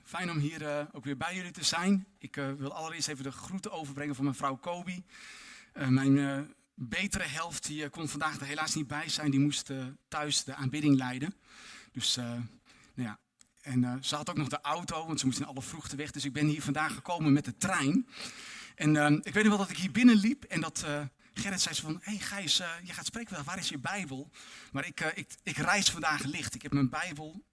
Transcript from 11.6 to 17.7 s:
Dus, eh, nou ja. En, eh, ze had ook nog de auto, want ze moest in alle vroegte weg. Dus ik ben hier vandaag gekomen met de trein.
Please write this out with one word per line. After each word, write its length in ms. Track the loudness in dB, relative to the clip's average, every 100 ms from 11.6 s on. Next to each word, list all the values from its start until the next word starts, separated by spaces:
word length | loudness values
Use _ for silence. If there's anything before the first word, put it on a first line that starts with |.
| -20 -20 -12
Dus, 260 | -2 0 0
eh, 80 | -2 -4 -6 -10 _ -20 -16
nou 160 | -8 -8
ja. 100 | -8 _ _ _ _
En, 220 | -2 2
eh, 100 | 2 0
ze 140 | -2 -4
had 140 | -2
ook 80 | -2
nog 100 | -2
de 140 | -2
auto, 460 | -2 -4 -2 -6 -4
want 120 | 0
ze 60 | 0
moest 140 | 0
in 60 | -4
alle 160 | -6
vroegte 340 | -8 -10 -10 -8
weg. 160 | -8
Dus 140 | -6 -4
ik 80 |
ben 140 | 2 2
hier 140 | 2
vandaag 320 | -2 0 0
gekomen 400 | -2 -4 0 6
met 120 | 6 4
de 120 | -2
trein. 500 | 0